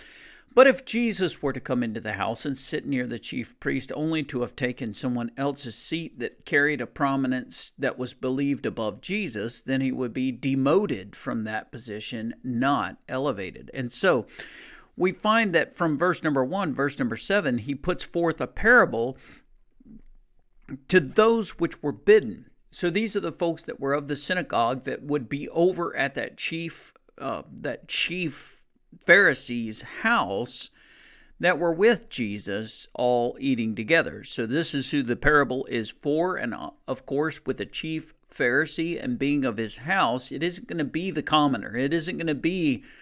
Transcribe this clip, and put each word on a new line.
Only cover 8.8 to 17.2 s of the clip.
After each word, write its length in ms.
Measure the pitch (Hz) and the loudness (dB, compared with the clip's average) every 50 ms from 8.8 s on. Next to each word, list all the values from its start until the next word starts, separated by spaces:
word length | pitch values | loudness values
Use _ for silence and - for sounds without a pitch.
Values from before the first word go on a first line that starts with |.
| 110 107 98 - | -4 -4 -4 -6
Jesus, 640 | - - 190 214 202 143 113 104 104 117 - - - | -8 -4 -4 -4 -4 -4 -4 -4 -6 -6 -6 -8 -4
then 180 | - 135 131 | -2 0 0
he 100 | 135 131 | 0 0
would 220 | 127 123 127 117 - | -2 -2 -4 -4 -2
be 180 | 135 131 131 | -2 -2 -2
demoted 840 | 123 - - 135 135 135 131 139 160 196 214 165 127 95 92 101 - | -2 -2 -2 0 2 2 4 4 4 4 4 2 -4 -6 -8 -14 -16
from 280 | - - 135 120 113 107 | -12 -8 -6 -4 -4 -4
that 280 | 107 110 110 - - | -4 -6 -6 -8 -10
position, 640 | - 120 120 120 104 107 - - 120 113 110 117 - - - | -16 -14 -10 -10 -10 -8 -8 -8 -8 -6 -6 -8 -8 -8 -8
not 540 | 131 120 117 131 139 143 120 92 90 - - _ - | -4 -2 0 2 2 2 2 0 -4 -6 -12 _ -6
elevated. 640 | 131 131 139 147 110 98 95 87 - - - - - | -4 -2 -2 -2 -2 -2 -6 -8 -8 -12 -16 -12 -8
And 180 | 135 123 120 | -6 -6 -6
so 360 | - - - 190 156 120 101 - - - - - - - - - - - - _ - | -4 2 2 4 4 4 0 -4 -12 -18 -18 -16 -18 -20 -20 -20 -20 -20 -20 _ -2
we 160 | - 175 190 | 0 0 0
find 420 | - - - 214 220 226 226 202 165 | 0 0 2 4 4 4 4 4 4
that 220 | 160 - - - | 2 2 2 -2
from 220 | - 175 160 147 | 0 0 2 2
verse 260 | 139 175 180 165 - 175 | 2 2 2 2 2 0
number 220 | 156 135 135 127 | 2 2 2 2
one, 280 | 131 175 202 190 156 123 | 2 0 -2 -2 -2 0
verse 240 | 127 139 143 139 | 0 0 0 0
number 200 | - 131 113 113 | 0 -2 -2 -2
seven, 400 | - | -4